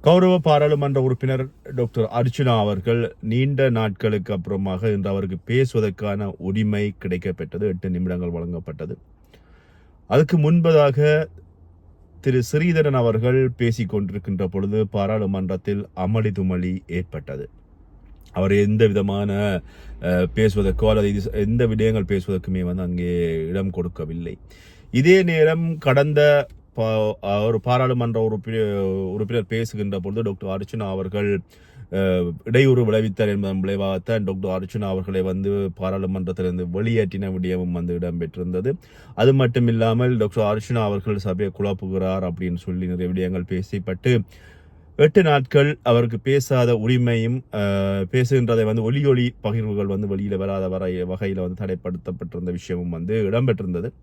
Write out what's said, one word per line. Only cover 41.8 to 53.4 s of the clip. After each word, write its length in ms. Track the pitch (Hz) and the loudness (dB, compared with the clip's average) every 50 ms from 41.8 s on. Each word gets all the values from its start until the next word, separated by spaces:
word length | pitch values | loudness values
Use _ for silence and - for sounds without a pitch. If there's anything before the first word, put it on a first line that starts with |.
| - 95 95 95 92 95 92 95 92 90 | -6 -4 -4 -2 -2 0 -2 -2 -4 -4
அப்படின்னு 260 | 85 87 92 90 87 | -6 -4 -4 -4 -4
சொல்லி 320 | 87 - - 90 90 92 90 | -6 -6 -6 -6 -4 -4 -4
நிறைய 260 | 90 87 90 90 90 | -4 -4 -4 -4 -2
விடயங்கள் 340 | 92 92 90 92 92 90 - | -2 -2 -2 -2 -4 -6 -4
பேசப்பட்டு, 760 | 95 90 92 - - 101 90 - 95 92 - 127 123 117 98 - - - - - - - - - - - - - - - | -6 -6 -6 -6 -8 -8 -6 -6 -8 -4 0 2 2 2 0 -4 -12 -20 -20 -20 -20 -20 -20 -20 -20 -20 -20 -18 2 4
எட்டு 260 | 147 156 - 202 185 | 4 6 6 6 6
நாட்கள் 560 | 160 147 143 131 - - 147 143 147 151 - - | 6 4 2 2 2 4 4 4 4 2 -2 2
அவருக்கு 360 | 123 117 117 120 117 117 104 | 2 4 4 4 0 -2 -4
பேசாத 540 | - 135 135 143 127 - 139 127 123 117 120 | -2 0 0 0 2 2 2 2 4 4 2
உரிமையும், 680 | 110 107 117 127 123 123 120 117 113 113 117 123 131 127 _ | 2 2 2 2 2 2 2 0 0 0 0 -2 -4 -6 _
அஹ், 540 | - 107 101 101 98 98 98 98 98 98 98 92 | -4 -2 -2 0 0 0 0 0 0 -2 -2 0
பேசுகின்றதை 520 | - 127 127 120 139 131 120 113 117 113 110 | 0 0 0 2 2 2 2 2 2 2 2
வந்து 200 | 107 107 113 110 | 2 0 0 0
ஒலி 220 | 110 127 143 143 | 0 -2 0 2
ஒளி 280 | 139 131 123 123 123 - - - | 2 4 4 2 -2 -2 -4 -4
பகிர்வுகள் 420 | 107 104 117 110 107 104 101 101 | -2 -2 -2 -2 -2 -2 -2 -2
வந்து 320 | 98 98 95 104 98 98 95 | -2 -2 -2 -2 -4 -4 -4
வெளியில 180 | 101 101 98 | -4 -4 -4
வராத 340 | 95 95 98 98 95 95 92 | -2 -2 -2 -2 -2 -4 -4
வரை-, 340 | 92 92 95 92 90 90 90 | -4 -4 -4 -4 -4 -4 -4
வகையில 300 | 90 92 92 107 98 95 | -6 -6 -6 -4 -4 -4
வந்து 320 | 95 90 90 90 90 104 | -4 -4 -6 -6 -6 -6
தடைப்படுத்தப்பட்டிருந்த 880 | 92 92 85 - 90 90 85 - - 90 - - 82 - 87 87 90 | -6 -6 -6 -6 -8 -8 -8 -8 -10 -10 -10 -10 -10 -10 -8 -6 -6
விஷயமும் 380 | 87 87 - - 92 87 87 87 | -6 -6 -6 -6 -6 -6 -6 -6
வந்து 400 | 85 82 85 90 107 113 107 98 | -6 -6 -4 -2 -2 -2 0 0
இடம்பெற்றிருந்தது. 600 | 104 120 | 0 0